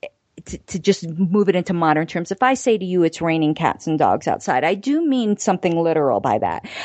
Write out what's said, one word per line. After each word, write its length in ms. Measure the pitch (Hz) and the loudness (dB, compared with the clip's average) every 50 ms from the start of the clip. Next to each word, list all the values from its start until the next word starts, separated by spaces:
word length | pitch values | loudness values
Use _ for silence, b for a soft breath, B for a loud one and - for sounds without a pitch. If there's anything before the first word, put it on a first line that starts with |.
| - - _ _ _ _ _ - - | -20 -20 _ _ _ _ _ -20 -16
to, 120 | - - - | -14 -14 -14
to 200 | _ - - 180 | _ -8 -8 -2
just 300 | - 202 196 - - 165 | 2 0 0 0 0 -6
move 400 | 156 165 190 165 185 208 202 196 | -2 -2 0 2 2 2 2 2
it 80 | 170 | 2
into 160 | 180 175 - | 0 0 -2
modern 340 | 180 170 165 160 151 156 165 | -2 0 2 2 2 2 0
terms, 240 | 170 - 175 170 - | -2 -4 -6 -4 -4
if 120 | - - | -2 0
I 120 | 254 254 262 | 2 2 2
say 240 | - - 254 226 208 | 2 2 0 0 0
to 60 | 185 | 0
you, 180 | 180 180 180 | 0 2 2
"It's 180 | 170 160 160 - | 2 2 0 0
raining 340 | 165 165 160 160 156 151 156 | -2 0 0 2 2 0 0
cats 320 | 151 165 127 - - - | 0 0 -2 -2 -2 -2
and 120 | 165 156 156 | -2 0 2
dogs 300 | 151 98 95 - - - | 2 2 2 0 0 -2
outside," 360 | - - - - 147 127 143 | -4 -4 -2 -2 -2 0 0
I 100 | 165 196 | 0 -2
do 300 | 196 - 269 285 320 339 | -2 -2 -2 -2 0 0
mean 300 | 302 269 254 233 208 208 | 0 0 0 0 0 -2
something 400 | - - 220 185 175 - 180 170 | 0 0 -2 0 0 0 0 0
literal 440 | 165 165 165 160 160 147 135 113 98 | 0 2 2 2 2 2 2 2 0
by 180 | 95 135 104 110 | 0 0 0 0
that. 300 | 101 87 82 - - B B B | 0 -2 -4 -4 -8 B B B